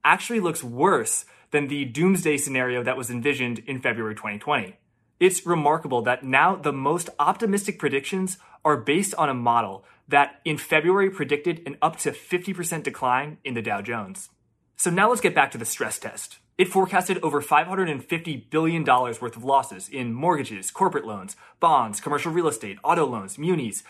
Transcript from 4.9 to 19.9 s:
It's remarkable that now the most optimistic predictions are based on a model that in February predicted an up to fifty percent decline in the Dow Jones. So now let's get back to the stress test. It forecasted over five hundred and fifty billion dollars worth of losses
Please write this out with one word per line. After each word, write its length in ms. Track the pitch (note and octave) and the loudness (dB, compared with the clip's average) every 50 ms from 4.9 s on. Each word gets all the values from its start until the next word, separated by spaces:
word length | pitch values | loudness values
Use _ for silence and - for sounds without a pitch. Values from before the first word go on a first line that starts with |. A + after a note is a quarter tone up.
| _ _ _ _ _ _ | _ _ _ _ _ _
It's 240 | F3 F#3 F#3 - - | 4 4 4 2 0
remarkable 560 | E3+ F3 D#3+ C#3+ C#3+ D#3 D#3+ - C#3 B2+ A#2+ | 0 0 2 4 4 2 2 0 -2 -2 0
that 240 | G#2+ B2 B2+ - C3+ | 2 0 0 0 0
now 320 | C3 C3 C#3 D#3 F#3 F#3+ | 2 4 4 6 4 4
the 160 | - - D3 | 2 -2 -4
most 380 | C#3 C3+ C3+ C#3+ E3 A#2 - - - - | -2 0 0 0 0 0 -2 -6 -4 0
optimistic 600 | D3 D3+ F#3+ - A3+ G3+ G3 G3+ G3+ G#3 - - | 0 0 2 0 0 0 0 0 -2 -4 -6 -4
predictions 600 | D#3+ C3+ C3+ C3+ C3+ - F#3+ F#3+ F#3+ F#3 - - - - - - - | -2 -2 -2 -2 -2 -2 -2 -2 -2 -4 -6 -10 -16 -20 -20 -2 2
are 140 | D3+ D3 A#2+ | 2 2 2
based 360 | A2 C#3+ D3+ F#3+ G3 - - | 2 2 2 2 0 0 0
on 120 | F3 D#3 C#3+ | 0 0 0
a 60 | C3 | 0
model 500 | B2 A#2+ B2 A#2+ A#2+ A2 F#2+ G2 F#2+ - _ _ _ _ - | 0 2 4 4 4 2 0 -4 -10 -16 _ _ _ _ 2
that 320 | C#3+ C#3+ C#3+ - - - _ | 4 4 4 4 0 -6 _
in 100 | E3 D3+ | -4 -4
February 540 | C3 - - E3 D#3 D#3+ F3 F#3 G3+ G3 F#3+ | -4 -2 0 2 2 4 4 4 4 4 2
predicted 500 | F#3+ - C#3+ C3 D3 D3 - F3 E3 E3+ - | 0 -2 -2 -2 -2 0 0 -4 -4 -4 -6
an 100 | E3 C#3+ - | -10 -2 0
up 160 | D3 E3 E3 - | 0 -2 0 -2
to 140 | - - | -4 -6
fifty 420 | - - - - F3+ F3 F3 G3 F3+ | -6 -6 -6 -4 -4 -4 -2 -4 -6
percent 300 | F3 E3+ E3+ E3+ D3 D3 | -4 -4 -4 -6 -4 -6
decline 520 | - - - C3+ B2+ B2 C3 C#3+ D3+ D3 - - | -6 -6 -2 0 0 0 0 0 -4 -10 -12 -10
in 80 | C#3+ | -8
the 80 | A#2+ A#2 | -6 -6
Dow 220 | G#2+ A2 G#2 G2+ | -4 -4 -4 -4
Jones. 480 | G2+ A#2 A#2 A2+ G2+ F#2 F#2+ - - - _ _ _ _ _ _ _ _ _ | -4 -6 -6 -8 -8 -10 -12 -16 -18 -18 _ _ _ _ _ _ _ _ _
So 120 | - - F3+ | -4 -2 0
now 220 | E3+ F#3+ G#3 A#3 | 2 4 4 4
let's 100 | B3 - | 4 2
get 140 | - - - | 2 2 4
back 160 | D3+ C#3 C3+ | 2 2 2
to 80 | - A2+ | 0 -6
the 80 | A2+ | -8
stress 320 | - - - A#2+ G#2+ - - | -8 -6 -4 -4 -6 -6 -8
test. 400 | - A2 - - - - - - _ _ _ | -10 -12 -12 -12 -14 -16 -18 -20 _ _ _
It 120 | - F#3 F#3 | 0 0 2
forecasted 500 | - F#3+ F#3+ F#3 G3 F#3 F#3 - F#3 E3 | 4 2 2 2 2 0 0 0 -2 -2
over 200 | E3 D#3 C#3+ C#3+ | -2 -2 -2 -2
five 240 | C#3 - D3+ D3+ E3 | 0 4 4 4 4
hundred 240 | F3+ F#3+ F#3+ F#3 E3 | 2 -2 -2 -2 -2
and 120 | C#3+ B2+ | -2 -6
fifty 320 | - - F3 E3 E3 E3+ C#3+ A#2 - _ | -4 -6 -6 -6 -4 -6 -8 -10 -10 _
billion 320 | D3+ D#3 D#3+ D#3+ E3 E3 | -2 0 2 2 0 0
dollars 380 | D3 C#3 B2+ B2+ B2+ A#2+ A#2 - | 4 4 4 4 4 0 -4 -6
worth 160 | B2+ A#2 - | -8 -10 -10
of 80 | A#2 B2 | -6 0
losses 460 | C3+ C#3 C#3 - - G2+ F#2 - - | 4 4 4 4 2 -6 -14 -14 -12